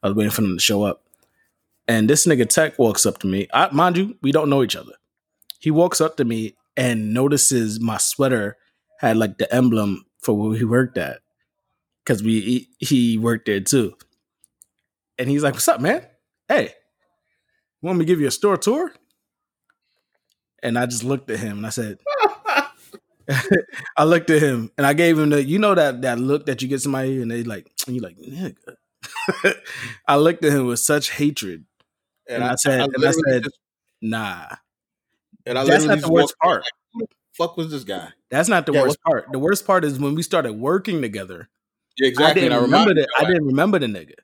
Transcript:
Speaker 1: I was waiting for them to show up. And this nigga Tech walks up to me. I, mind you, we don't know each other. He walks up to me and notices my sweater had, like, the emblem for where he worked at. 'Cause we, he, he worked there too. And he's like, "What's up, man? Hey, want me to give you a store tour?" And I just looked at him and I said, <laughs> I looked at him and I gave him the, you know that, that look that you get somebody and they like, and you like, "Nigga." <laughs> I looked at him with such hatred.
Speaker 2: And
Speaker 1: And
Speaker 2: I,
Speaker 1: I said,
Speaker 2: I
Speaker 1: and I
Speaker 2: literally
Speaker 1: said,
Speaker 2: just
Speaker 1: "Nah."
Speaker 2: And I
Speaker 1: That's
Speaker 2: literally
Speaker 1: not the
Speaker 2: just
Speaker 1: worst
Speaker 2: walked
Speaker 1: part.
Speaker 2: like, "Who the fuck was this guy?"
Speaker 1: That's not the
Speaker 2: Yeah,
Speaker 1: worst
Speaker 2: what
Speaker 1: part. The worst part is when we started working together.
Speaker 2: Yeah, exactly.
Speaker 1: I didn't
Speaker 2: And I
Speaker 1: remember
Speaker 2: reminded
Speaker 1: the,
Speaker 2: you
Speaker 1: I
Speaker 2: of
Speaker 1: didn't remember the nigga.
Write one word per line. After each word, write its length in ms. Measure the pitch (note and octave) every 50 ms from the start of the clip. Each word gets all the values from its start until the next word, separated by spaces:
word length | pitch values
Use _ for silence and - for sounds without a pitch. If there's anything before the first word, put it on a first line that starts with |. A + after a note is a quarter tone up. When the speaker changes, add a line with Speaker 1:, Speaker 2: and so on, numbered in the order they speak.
| -
Speaker 1:
I 60 | G2+
was 80 | G2+
waiting 140 | G#2+ G#2+ G#2
for 120 | - - A2+
them 140 | G2 F#2
to 60 | F2 -
show 200 | - G#2 G2+ G#2
up. 200 | G2+ - _ _ _ _ _ _ _ _ _ _ _ _ _ _ _ _ _ _ -
And 220 | A#2 A2 G#2+ A2
this 160 | D3 D3+ -
nigga 220 | F3+ D#3 B2 A#2 G#2+
Tech 300 | - - D#3+ D3+ - -
walks 280 | B2+ - D#3+ - -
up 120 | - - -
to 80 | -
me. 200 | F#2+ F#2+ G2 G2 - -
I, 140 | C3 E3+ F#3+ C#3+
mind 240 | D3 E3+ F3+ F3
you, 200 | F3 F#3+ G#3 A#3+ _ -
we 100 | C3 C#3
don't 180 | D#3 D#3 D3
know 120 | C3+ C#3 B2+
each 140 | G#2 -
other. 160 | - C2 A1+ - _ _ _ _ _ _ _ _ _ _ _ - _
He 100 | - D#3
walks 300 | D#3 D#3 F3 F3+ F3 -
up 160 | D#3 D#3+ -
to 80 | - C3+
me 300 | A#2 A2+ A2+ A2 G#2 _ _ _ _ _
and 380 | - B2+ B2 A#2+ A2+ G#2+ G#2+ A2
notices 680 | B2 C3+ C#3+ D3 C#3 - - C3+ B2 A2+ A2 G#2 A2+
my 160 | A#2 A2+ A2
sweater 600 | - - - - - C#3 C3 B2+ A2+ G#2 G2+ G#2 _ _ _ _ _ _ _ _ _
had, 160 | - A#2+ A2+
like, 220 | A2 A2 G#2 - _
the 140 | A2+ - -
emblem 500 | B2 B2+ B2 A2+ A2 G#2+ G2+ F#2+ F2 _ _ _ _
for 140 | - - A2
where 220 | G#2 G#2+ A2 A2
he 80 | A2+ B2
worked 340 | G#2+ A#2 B2 C3 B2 - -
at. 220 | E2+ C#2 B1 - _ _ _ _ _ _ _ _ _ _ _ _ _ _ _ _ _
'Cause 180 | - B2 G2+ G#2
we, 180 | A2 A2+ A2
he, 280 | F#2+ G#2+ B2 B2 - _ _ _
he 400 | - - D3 B2+ A#2+ A#2 A2+ A2
worked 280 | A2 A#2 A#2 A2 _
there 140 | - G#2 G2
too. 340 | F#2+ - - C3+ A2+ F#2 - _ - _ _ _ _ _ _ _ _ _ _ _ - _ _ _ _ _ _ _ _ _ _ -
And 100 | B2+ B2+
he's 140 | C#3+ D3 D3+
like, 120 | C#3+ C3
"What's 120 | - -
up, 140 | - G#3+ -
man? 260 | B2+ E3 B3 F4 - _ _ _ _ _ _ _ _
Hey, 260 | _ C4 C#4 A#2+ - - _ _ _ _ _ _ _ _ _ _ _ _ _ _ _ _ _ _ _ _ _ -
want 160 | E3+ F#3 F3
me 60 | D#3+
to 20 |
give 140 | D#3+ F3+ D#3+
you 60 | D3 C3+
a 20 |
store 260 | - - - G#3 G3
tour?" 360 | - - G3+ A#3+ D4+ F#4 E4+ - _ _ _ _ _ _ _ _ _ _ _ _ _ _ _ _ _ _ _ _ _ _ _ _ _ _ _ _ _ _ _ _ _ -
And 160 | A#2+ A#2 B2
I 80 | B2
just 160 | B2 A#2+ A#2 A#2
looked 260 | B2+ C#3 C3 - -
at 80 | A2 G#2+
him 180 | G#2+ A2 G2+ G2+
and 80 | G#2+
I 40 | A2
said, 280 | - - A2+ G#2 G2+ - _ C#5+ D5 C#5 A4 G4 - - _ A4 D4 C#4 C#4+ - _ _ _ - - - _ _ _ _ _ -
<laughs> 0 | C#3 C3 - F#4+ G3 F3+ - _ - - - - -
I 80 | - D3+
looked 260 | D#3+ F3 E3+ E3 -
at 100 | D#3+ D3+
him 300 | D3 C#3+ C3 A#2+ A2+ G#2+ _ -
and 80 | C#3+
I 60 | C#3 C#3+
gave 260 | D3+ E3+ E3 E3 D#3
him 120 | D3+ D3+
the, 120 | D3 C#3+ C#3
you 160 | C3+ D#3+ G3+
know 160 | G#3+ G#3 G3
that, 280 | F3+ D#3 C#3+ B2+ B2 C3
that 160 | C3 A#2+ A#2
look 280 | B2+ C3 C#3 D3+ C#3+
that 160 | - C3 - C3+
you 60 | B2+
get 120 | C#3 C3
somebody 400 | C3 C#3+ C3+ C3 C3 C3 C3+ C3
and 100 | B2 A2+
they 120 | A#2 A#2+ A#2
like, 240 | A#2 G#2+ F#2+ - _ _ - -
and 100 | - B2
you 60 | B2 A2
like, 140 | F2+ F2 G2
"Nigga." 580 | - - C3+ E3 F#3 E3 - _ _ - - _ _ _ _ _ - - - A#5 A5+ -
<laughs> 800 | - - - G3+ - - _ - - - - A2+ A2+ - _ -
I 80 | C#3+
looked 280 | D3 D3+ E3 F3 E3 E3+
at 80 | D3+ C#3+
him 140 | C#3 B2+
with 120 | B2 A#2+ A#2+
such 320 | - - D3 D3 C#3+ -
hatred. 540 | - - D3 D3 D3 - A2 F#2+ F2 D#2+ - _ _ _ _ _ _ _ _ _ _ _ _ -
Speaker 2:
And 80 | B2 A#2 A#2+
Speaker 1:
And 20 |
Speaker 2:
I, 80 | B2 B2
Speaker 1:
I 20 |
said, 240 | B2 - - C3+ B2+
Speaker 2:
I 40 | C3
Speaker 1:
and 100 | C#3 C3
I 20 | C3
Speaker 2:
literally 240 | C#3+ C#3 - D#3+ D#3+ C#3 B2+
Speaker 1:
said, 100 | B2 A#2
Speaker 2:
just 140 | C#3+ - _ _ _ _ _ _ _ _ _
Speaker 1:
"Nah." 460 | - A2+ A2 A2+ A2 G2+ F#2 F2 - - - - _ _ _ _ _ _ _ _ _ _ _ _ _ _ _ _ _
Speaker 2:
And 140 | A#2+ B2 B2+
I 60 | C3+
Speaker 1:
That's 200 | - - D3+ D#3
Speaker 2:
literally 40 | D3+
Speaker 1:
not 60 | -
the 40 | D#3+ C#3+
Speaker 2:
just 100 | E3 D#3+
Speaker 1:
worst 220 | E3+ E3 - - _ -
Speaker 2:
walked 0 |
Speaker 1:
part. 200 | F3+ E3+ G2+ -
Speaker 2:
like, 100 | A#2+ - _ _ _ _
"Who 60 | A#3
the 60 | A3+ - _ _ _ _ _
fuck 220 | - E3+ E3+ E3+
was 140 | - E3 D#3+
this 140 | D3+ C#3 A#2+
guy?" 240 | G2 G2 F2+ E2+ E2 - _ _ _
Speaker 1:
That's 180 | B2+ C#3 E3+ A3+
not 180 | G#3+ F3 D3
the 60 | - C#3+
Speaker 2:
Yeah, 100 | D3 C3+
Speaker 1:
worst 160 | B2+ D3 - _
Speaker 2:
what 80 | C3+ F#3+
Speaker 1:
part. 200 | C#3+ - - C3+
The 60 | C3
worst 280 | C#3 E3 G3+ F#3+ -
part 180 | - G3 F#3 E3
is 140 | D3+ C#3 B2+
when 160 | C#3+ C#3 D3
we 80 | D#3+ E3
started 300 | - - E3+ D3 A#2+ G#2+
working 500 | G#2+ A#2+ C#3 E3+ G3 F#3 A3+ F#3 D#3+ C3+
together. 460 | A2+ G2+ G2+ F#2+ F#2 F#2 E2+ - _ _ _ _ _ _ _ _ _ _ -
Speaker 2:
Yeah, 100 | C3+ C3
exactly. 340 | B2+ D3 D3+ D3+ D3+ - C#3+
Speaker 1:
I 20 | B2+
didn't 40 | B2
Speaker 2:
And 20 |
I 20 | A#2+ A#2+
Speaker 1:
remember 280 | B2+ D3 F#3 A3+ G#3
Speaker 2:
reminded 60 | F#3
Speaker 1:
the, 120 | B2+ G#2+ -
Speaker 2:
you 60 | - C3
Speaker 1:
I 40 | D3+
Speaker 2:
of 60 | F3
Speaker 1:
didn't 180 | F#3 E3+ D3+
remember 320 | C#3 C3 C#3 E3 G#3 G#3 F3+
the 80 | C#3
nigga. 260 | A#2 G#2 F2+ E2 - - -